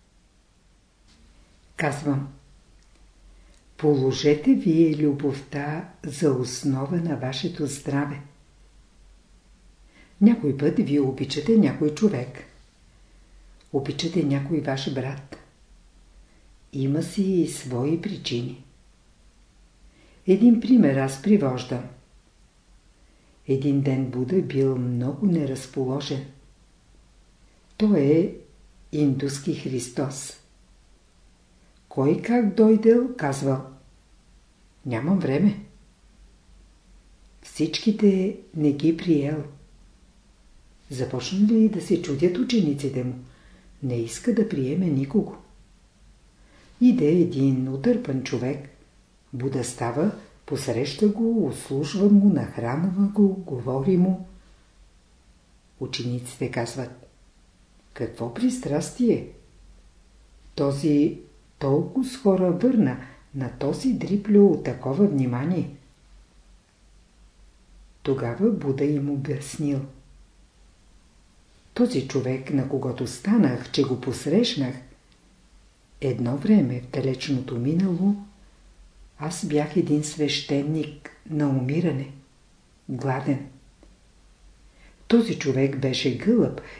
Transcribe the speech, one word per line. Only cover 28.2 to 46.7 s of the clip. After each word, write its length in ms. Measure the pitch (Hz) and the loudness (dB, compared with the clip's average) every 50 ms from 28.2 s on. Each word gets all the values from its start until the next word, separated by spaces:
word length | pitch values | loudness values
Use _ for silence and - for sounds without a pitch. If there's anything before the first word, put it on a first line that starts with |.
| 180 208 - - - - - - - - _ - - - - | 2 0 -4 -8 -16 -20 -20 -20 -20 -20 _ -20 -14 -8 -2
индуски 600 | 151 151 139 131 139 143 139 135 - - 180 147 | 0 2 2 2 0 -2 -4 -6 -6 -6 -6 -6
Христос. 840 | - - 135 131 123 120 - - - 165 139 139 - - - - - _ _ _ _ _ _ _ _ _ _ _ _ _ _ _ _ _ _ _ _ _ _ _ _ _ _ _ _ _ _ | -6 -6 -6 -6 -6 -6 -6 -6 -6 -4 -4 -6 -10 -14 -16 -16 -20 _ _ _ _ _ _ _ _ _ _ _ _ _ _ _ _ _ _ _ _ _ _ _ _ _ _ _ _ _ _
Кой 340 | - - 131 143 175 - - | -4 0 2 2 2 0 0
как 320 | - 233 247 233 202 185 | 0 2 2 2 2 4
дойдел, 640 | - 220 220 220 208 220 226 233 240 247 262 - | 6 6 8 6 8 8 6 6 6 4 0 -2
казвал: 480 | - 156 143 135 139 139 139 135 - - - - - - - _ _ _ _ _ _ _ _ - _ _ _ _ _ _ _ _ _ - | -4 -4 -4 -4 -2 0 0 0 -2 -4 -10 -18 -20 -20 -20 _ _ _ _ _ _ _ _ -20 _ _ _ _ _ _ _ _ _ -8
"Нямам 320 | 135 120 110 127 160 196 185 | -6 -6 -4 0 0 0 0
време." 420 | - - 135 147 190 208 202 - - - - - - _ _ _ _ _ _ _ - - - _ _ _ - - - - _ _ _ _ - - _ _ - _ _ - - - - | 2 0 2 4 4 2 2 0 -6 -16 -20 -20 -20 _ _ _ _ _ _ _ -20 -20 -20 _ _ _ -20 -20 -20 -20 _ _ _ _ -20 -20 _ _ -20 _ _ -20 -20 -20 -20
Всичките 920 | - - - 151 156 - - - 220 208 208 214 202 190 190 185 202 - - - - - | -18 -6 -4 -4 -4 -4 0 0 0 2 4 4 4 4 2 0 -2 -4 -6 -12 -12 -4
не 160 | 160 151 147 135 | 0 0 0 2
ги 240 | - - 160 165 | 2 0 0 0
приел. 480 | 165 - 175 160 143 139 143 151 156 143 - - - - - - - - - - _ - - _ _ _ _ _ _ _ - - - - _ _ _ _ - | 0 0 0 0 2 0 -2 -4 -6 -8 -10 -14 -20 -20 -20 -20 -20 -20 -20 -20 _ -20 -20 _ _ _ _ _ _ _ -20 -20 -20 -20 _ _ _ _ -14
Започнали 800 | 139 123 - - - 127 120 - 190 190 208 208 233 220 220 214 | -8 -8 -6 -6 -6 -6 -6 -4 2 2 4 4 6 6 4 4
да 120 | 196 175 | 2 0
се 220 | - - 196 165 - | 0 0 0 0 0
чудят 360 | - 143 135 156 180 180 247 | -2 -2 0 2 2 2 0
учениците 680 | 254 - 240 226 180 147 139 139 143 135 - 127 123 | -2 0 2 2 2 2 0 -2 -4 -4 -4 -4 -4
му. 100 | 127 123 - - - - - - - - - - - - - - | -4 -6 -8 -12 -18 -20 -20 -20 -20 -20 -20 -20 -20 -16 -8 -6
Не 120 | 131 120 | -4 -4
иска 400 | 117 113 117 - - - 240 220 | -4 -4 -6 -8 -4 -2 0 0
да 140 | 233 208 - | 2 0 0
приеме 380 | - 143 131 131 147 175 185 | 0 -2 -2 -2 -2 0 0
никого. 500 | 170 143 131 139 135 - 214 180 - - - - - - - - _ _ _ _ _ _ _ _ - - _ _ _ _ _ - _ _ - - - | 0 0 0 -2 0 0 0 0 0 -6 -14 -20 -20 -20 -20 -20 _ _ _ _ _ _ _ _ -20 -20 _ _ _ _ _ -20 _ _ -20 -20 -20